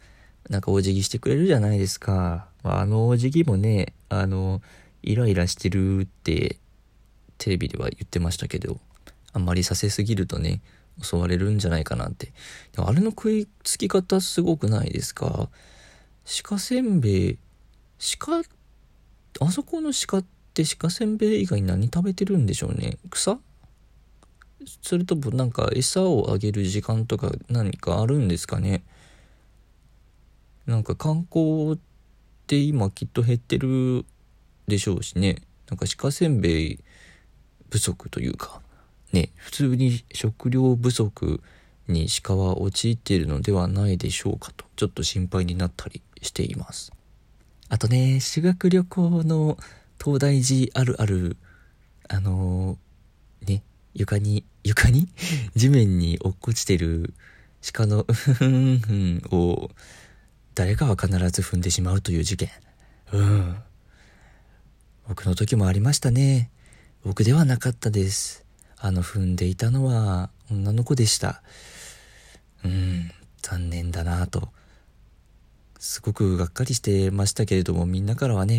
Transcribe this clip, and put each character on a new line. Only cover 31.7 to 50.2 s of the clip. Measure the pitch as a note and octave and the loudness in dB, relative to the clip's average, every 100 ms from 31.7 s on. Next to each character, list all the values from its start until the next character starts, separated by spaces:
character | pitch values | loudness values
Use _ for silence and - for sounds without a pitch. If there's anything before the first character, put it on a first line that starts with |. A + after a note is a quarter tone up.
っ | D#3 - _ _ _ _ _ - | -4 -8 _ _ _ _ _ -2
て | C#3+ | 0
今 | C#3+ C#3+ G2 | 2 2 0
き | - | -4
っ | A2+ | -6
と | - | 0
減 | A#2 A#2+ | 0 0
っ | |
て | - B2 | 0 -2
る | C3 C3 B2+ B2+ - _ _ _ _ _ - | 0 0 0 -2 -4 _ _ _ _ _ -4
で | G2+ | -2
し | G#2+ | 0
ょ | |
う | F2 | -4
し | - F2 | -4 0
ね。 | G2 - - _ - | 0 -2 -8 _ -12
な | |
ん | - | -6
か | G2+ - | -6 -2
鹿 | C3+ | -4
せ | C#3+ E3+ | 0 0
ん | B2+ | 2
べ | F2+ D#2+ | 2 2
い | D#2 - - - - - _ _ _ _ - | -2 -6 -14 -20 -20 -20 _ _ _ _ -6
不 | G#2+ | -2
足 | - F2+ - | -2 -4 -8
と | - | -6
い | B1 | -6
う | - | -6
か、 | - - - - _ _ - | -12 -16 -20 -20 _ _ -4
ね、 | F#2 - - | -2 -2 -6
普 | - | -16
通 | - C#3 B2+ | -2 0 2
に | C3 A#2+ - | 2 0 -6
食 | - A2 - B2 | -4 -4 -2 -2
料 | B2+ C3 | 2 4
不 | B2 B2 | 4 0
足 | A#2+ G#2+ - D#2 D2+ - - _ _ - | 0 -2 -2 -4 -4 -8 -20 _ _ -2
に | E2 D#2+ - | 0 0 -4
鹿 | - | -2
は | F#2+ F#2+ F2+ | 0 0 0
陥 | G2 - A#2 | -2 0 0
っ | A#2 | -2
て | - | 0
い | F#2+ | 0
る | D#2+ | 0
の | C#2+ | -2
で | D#2+ | 0
は | G2 F2+ | 0 0
な | F#2+ G2+ | 0 0
い | F2+ | 0
で | - | -2
し | - G2+ | -4 -4
ょ | |
う | G#2 | -6
か | - - | -8 -18
と、 | - | -20
ち | - | -4
ょ | G3+ | -4
っ | |
と | - | -2
心 | - G2+ F2+ | -4 -2 -2
配 | F#2+ F2+ | -2 -2
に | |
な | F2+ F2 | -2 -4
っ | |
た | - - | -4 -14
り | - - - | -16 -20 -12
し | - | -10
て | - | -4
い | - - | -4 -4
ま | - | -10
す。 | - - - _ - _ _ _ _ - | -14 -16 -20 _ -20 _ _ _ _ -6
あ | A2 | -2
と | A2+ | 2
ね、 | B2+ C3 C3 | 4 4 2
修 | - D#3 | 0 0
学 | F3 F3+ F3+ | 2 2 4
旅 | F#3 | 4
行 | F3+ - E3+ E3+ | 2 0 2 2
の | D#3+ D#3+ D3+ D3+ - - - - | 2 2 0 -2 -10 -20 -20 -6
東 | D3 | -2
大 | C#3 | 2